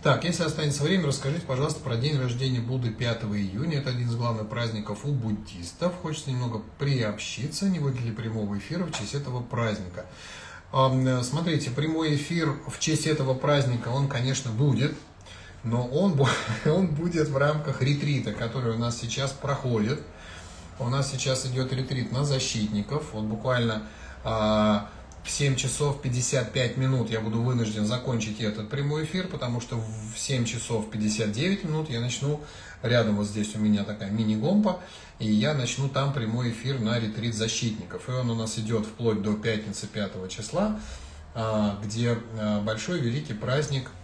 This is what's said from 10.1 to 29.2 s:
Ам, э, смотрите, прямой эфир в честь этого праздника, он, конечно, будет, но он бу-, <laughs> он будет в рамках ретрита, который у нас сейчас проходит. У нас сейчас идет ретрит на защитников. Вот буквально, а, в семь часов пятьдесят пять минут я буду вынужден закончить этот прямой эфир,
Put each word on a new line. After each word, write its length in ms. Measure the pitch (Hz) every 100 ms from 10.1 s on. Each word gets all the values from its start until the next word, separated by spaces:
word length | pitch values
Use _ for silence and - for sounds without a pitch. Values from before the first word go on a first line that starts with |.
| - - - - - -
Ам, 360 | 135 135 131 131
э, 160 | 127
смотрите, 480 | 120 156 170 151 123
прямой 460 | 123 156 160 156 147
эфир 380 | - 170 156 135 -
в 100 | -
честь 280 | - 156 160
этого 260 | 147 131
праздника, 540 | 127 139 147 123 120 120
он, 200 | 131 139
конечно, 440 | 123 127 135 120
будет, 420 | 110 143 110 - - - - - - - -
но 240 | 117 117 123
он 260 | 139 196
бу-, 160 | 143 127 - -
<laughs> 180 | 113 156
он 160 | 165 190
будет 360 | 147 170 165 143
в 80 | 135
рамках 440 | 143 151 143 131
ретрита, 500 | 131 143 147 135 110
который 440 | 104 120 135 120 113
у 20 |
нас 220 | 120 117
сейчас 320 | 120 - 135
проходит. 680 | - 143 135 127 117 104 147 - - - - - - - -
У 100 | 120
нас 220 | 135 139
сейчас 380 | 131 139 127 131
идет 260 | 123 127
ретрит 380 | 131 131 131 113
на 140 | 123 143
защитников. 880 | 131 - 113 104 104 101 143 156
Вот 100 | 107
буквально, 640 | 107 107 127 123 117 107 107 - - -
а, 680 | - 110 107 107 107 104 - - - -
в 80 | -
семь 240 | - 143 127
часов 460 | 127 - 147 135
пятьдесят 500 | 127 123 120 139 113
пять 260 | 135 120 131
минут 320 | 131 131 107
я 100 | 110
буду 220 | 107 110
вынужден 440 | 123 127 107 107 104
закончить 540 | 123 135 120 104 104
этот 280 | 110 104 104
прямой 360 | 139 143 151 156
эфир, 220 | 185